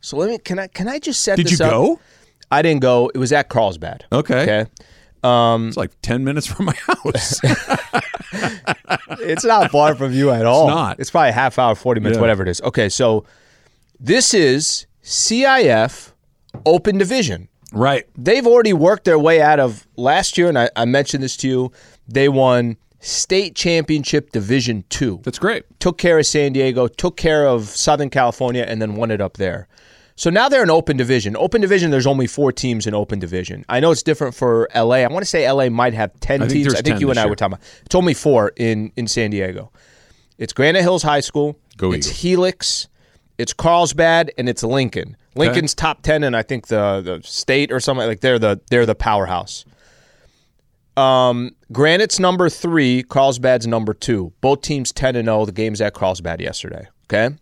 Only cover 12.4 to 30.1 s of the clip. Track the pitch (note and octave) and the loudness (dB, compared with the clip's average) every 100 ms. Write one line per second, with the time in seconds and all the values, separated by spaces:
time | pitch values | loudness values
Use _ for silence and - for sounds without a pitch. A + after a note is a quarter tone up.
12.4 | F2+ F2 A#2+ - G#2 - B2 A2 - _ | -2 -4 -4 0 -2 0 2 0 -2 _
13.4 | _ _ _ _ _ _ A#2+ G#3+ B3 G#3+ | _ _ _ _ _ _ 0 2 2 2
14.4 | D3 C3 D3+ - - _ - - - A3+ | 2 2 -2 -6 -10 _ -10 -4 -2 0
15.4 | C4+ C4 F#3 A2 A#2 - - _ _ _ | 2 4 4 4 2 -4 -20 _ _ _
16.4 | _ - - E3+ - G3 F#3+ C4 F3+ F2 | _ -6 2 2 2 0 0 0 -2 -4
17.4 | F2+ _ _ G#2 C3 C#3 - - B2 A#3+ | -12 _ _ -2 0 0 -4 -8 0 2
18.4 | A#3+ A#3+ A3 F#3 E3 G#3 - D#3+ D3+ E3 | 6 6 6 4 4 2 2 4 6 4
19.4 | D3+ D3+ C3 G#2+ _ - B2 D#3+ F#3+ - | 6 4 2 -2 _ -4 0 2 0 0
20.4 | F3 C#3+ A#2 - A#2 C3 C#3 C#3 C3 - | 2 2 0 0 0 0 0 -4 -6 -4
21.4 | C3 B2+ B2+ _ - _ - A2+ C#3 C3+ | -2 -2 -4 _ -20 _ -6 0 2 4
22.4 | C3 B2 A#2+ A2+ _ _ - - - F#3 | 4 2 0 -6 _ _ -10 -8 -2 -2
23.4 | G3 - F3 E3 D3 D#3 C3+ D3 C#3+ A#2 | -2 -4 0 0 0 -2 0 -2 -2 -8
24.4 | G2 C3 A#2+ A2 F2+ - C3 F2+ - - | -2 -2 0 -4 -6 -4 -4 -4 -8 -4
25.4 | F#3+ A3+ - _ F3+ E3 F3 E3 D3 D3+ | -2 -2 -8 _ -4 0 2 4 4 2
26.4 | C#3+ C3+ C3+ B2 B2 - F3 - E3+ D#3 | 0 0 0 0 -2 -2 -6 -2 0 2
27.4 | C#3+ B2 G#2 - - D3 C#3+ C#3 A#2+ - | 2 2 -2 -4 0 0 0 0 0 0
28.4 | B2+ B2 A#2+ A2 A2 G#2 A2+ G#2+ G2 - | -4 -2 -4 -4 -6 -4 -4 -2 -4 -4
29.4 | F#2+ F2 F#2+ _ _ _ _ | -6 -6 -12 _ _ _ _